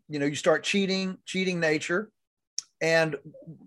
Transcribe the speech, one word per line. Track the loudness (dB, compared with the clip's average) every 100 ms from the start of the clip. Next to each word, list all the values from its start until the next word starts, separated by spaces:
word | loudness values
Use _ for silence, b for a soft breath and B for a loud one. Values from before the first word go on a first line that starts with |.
| -10
you | -4
know, | -2
you | 0
start | 2 2
cheating, | 2 0 2 0 -4 -6 -6
cheating | -2 -2 0
nature. | 0 0 0 -4 -4 _ _ _ _ -14 -14 -4
And, | 2 4 2 -2 -12 -20 -20 -20